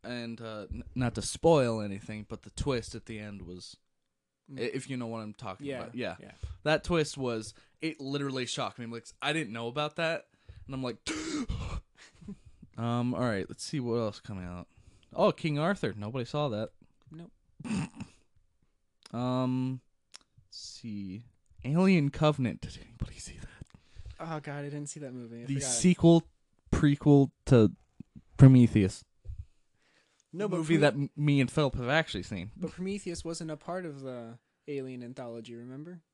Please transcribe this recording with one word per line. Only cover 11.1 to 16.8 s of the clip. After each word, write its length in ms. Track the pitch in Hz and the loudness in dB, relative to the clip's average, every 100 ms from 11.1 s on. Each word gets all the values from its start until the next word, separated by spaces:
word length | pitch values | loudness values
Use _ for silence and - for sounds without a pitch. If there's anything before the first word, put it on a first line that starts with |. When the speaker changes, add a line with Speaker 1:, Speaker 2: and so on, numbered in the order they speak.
| 311 311 302 254 - - - - _ - _ - 196 - - - - | -8 -6 -6 -4 -4 -4 -8 -10 _ -20 _ -18 -18 -18 -20 -18 -6
Speaker 1:
um, 360 | 117 120 120 120 | -2 0 0 0
all 60 | |
right, 280 | 123 101 - | 0 -2 -4
let's 140 | - | -10
see 160 | - 156 | -8 -6
what 160 | 120 117 | -2 -2
else 220 | 110 101 | -2 -6
coming 260 | - 98 90 | -12 -10 -10
out. 220 | 90 - _ - _ _ - | -12 -14 _ -20 _ _ 0
Oh, 160 | 190 | 2
King 260 | 156 165 147 | 2 -2 0
Arthur. 380 | 160 202 127 101 | 0 0 -4 -4
Nobody 280 | 104 131 117 | -6 -6 -4
saw 220 | 147 147 | -2 -2
that. 200 | 107 110 _ | -2 -6 _